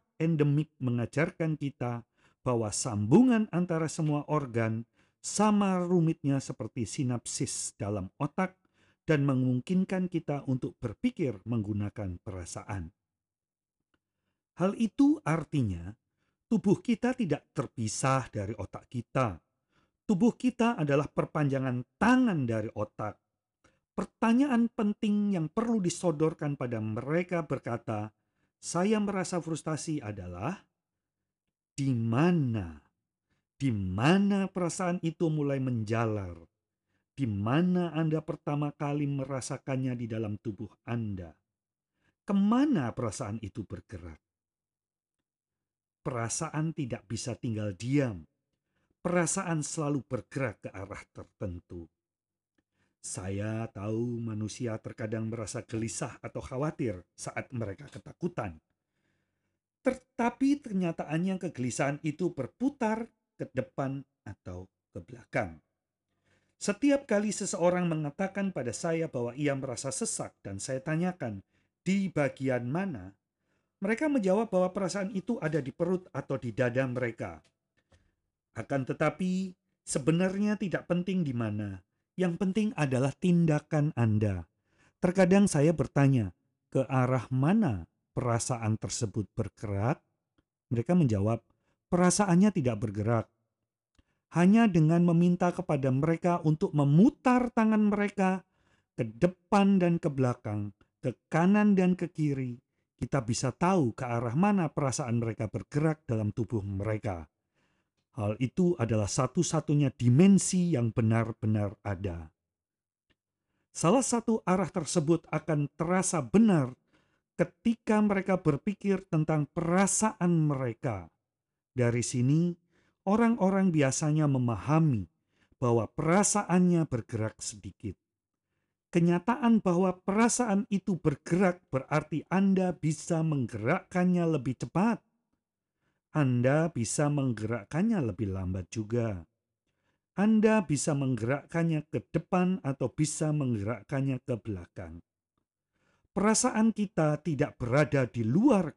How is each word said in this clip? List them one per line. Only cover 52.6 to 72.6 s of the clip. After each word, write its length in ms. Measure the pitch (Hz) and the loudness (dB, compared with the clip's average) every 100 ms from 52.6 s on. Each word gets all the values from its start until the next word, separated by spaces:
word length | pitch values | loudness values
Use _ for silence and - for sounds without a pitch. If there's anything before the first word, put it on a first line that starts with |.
| _ _ _ _ - | _ _ _ _ -14
Saya 640 | - 95 98 107 110 113 | -10 -6 -6 -4 -6 -8
tahu 480 | - 101 110 120 117 | -10 -6 -4 -4 -6
manusia 560 | 117 107 107 - 120 110 | -6 -6 -6 -6 -8 -8
terkadang 480 | 110 - 113 113 110 | -10 -10 -6 -6 -6
merasa 320 | 113 107 123 | -6 -8 -10
gelisah 560 | - 113 110 - 135 - | -8 -6 -6 -6 -8 -10
atau 240 | - - | -12 -12
khawatir 640 | - 131 151 - 135 90 - - | -8 -4 -4 -2 -4 -6 -12 -16
saat 320 | - - - 127 | -12 -10 -8 -6
mereka 320 | 104 95 143 | -6 -8 -14
ketakutan. 720 | 113 - - 175 - 107 80 _ _ _ _ _ _ _ _ _ _ _ _ | -18 -18 -8 -8 -6 -8 -10 _ _ _ _ _ _ _ _ _ _ _ _
Tetapi 800 | - 254 - - 233 233 277 285 | -4 -4 -6 -4 -4 0 0 0
kenyataannya 800 | 247 190 175 165 - 156 185 185 | -2 -2 -2 -4 -4 -2 -2 -4
kegelisahan 640 | 180 - 123 - 139 143 | -6 -4 -4 -2 -2 -2
itu 320 | 151 147 180 170 | -6 -4 -4 -4
berputar 720 | 123 - 262 - 220 220 233 _ _ - | -8 -4 -4 -2 -2 -2 -6 _ _ -14
ke 80 | 135 - | -8 -6
depan 480 | 127 - 135 139 135 _ - | -6 -6 -6 -6 -12 _ -18
atau 400 | 98 - 90 95 _ _ | -16 -14 -14 -14 _ _
ke 80 | - | -18
belakang. 640 | 87 - - 143 101 80 _ _ _ _ _ _ _ _ _ _ | -16 -20 -8 -6 -6 -8 _ _ _ _ _ _ _ _ _ _
Setiap 480 | - 202 285 277 277 | -6 0 2 2 0
kali 240 | 208 214 | -2 -2
seseorang 560 | 185 196 190 170 180 175 | -4 -6 0 0 2 0
mengatakan 640 | 156 151 - 190 196 196 | -2 -4 -4 -6 -4 -4
pada 240 | 170 120 110 | -4 -6 -4
saya 320 | 175 165 160 | -4 -2 -4
bahwa 240 | 131 120 123 | -4 -6 -2
ia 160 | 143 135 | -2 -2
merasa 320 | 131 117 135 | -4 -8 -8
sesak 480 | 131 220 - 117 - | -6 -6 -6 -8 -12
dan 160 | - 98 | -12 -10
saya 240 | - 131 | -8 -6
tanyakan, 560 | 143 156 180 175 127 101 - _ _ _ - | -4 -2 -2 -4 -8 -8 -14 _ _ _ -2
"Di 240 | 196 190 | 0 0
bagian 560 | - 139 - 131 123 | 0 -2 -2 -2 -2